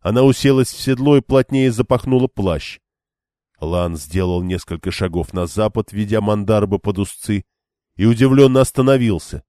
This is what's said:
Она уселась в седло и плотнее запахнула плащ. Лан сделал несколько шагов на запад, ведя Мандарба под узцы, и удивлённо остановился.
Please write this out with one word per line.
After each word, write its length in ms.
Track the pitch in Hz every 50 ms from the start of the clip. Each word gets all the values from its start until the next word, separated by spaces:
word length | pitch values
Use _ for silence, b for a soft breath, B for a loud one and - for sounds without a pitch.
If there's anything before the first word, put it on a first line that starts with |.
Она 220 | _ 90 107 123 131
уселась 500 | 135 127 - - 139 135 131 127 - -
в 80 | -
седло 360 | - 135 135 123 135 147 147
и 40 | 139
плотнее 520 | - _ 131 135 131 _ 135 135 131 131 117
запахнула 560 | 110 127 - 127 120 - 135 131 127 127 123
плащ. 500 | _ - 98 95 85 80 - - - _ _ _ _ _ _ _ _ _ _ _ _ _ _ _ _ _
Лан 360 | - 78 87 87 87 87 85
сделал 460 | 80 73 - 78 95 92 90 90 87 90
несколько 480 | 92 92 87 - - 90 80 - 95
шагов 420 | 90 - 98 90 82 85 82 - -
на 140 | 92 87
запад, 460 | 85 - 104 107 110 - 113 107 - -
ведя 280 | 101 107 101 107 107
Мандарба 580 | 104 107 107 104 101 98 110 107 101 95 101 95
под 200 | _ 101 101 95
узцы, 460 | 101 - - - - - 107 98 - _ _ _ _ _ _ _ _ _ _
и 100 | - 95
удивлённо 540 | 113 117 110 131 135 131 139 139 131 127 131
остановился. 840 | 131 - - - 131 131 135 135 120 113 101 - - - - 71 _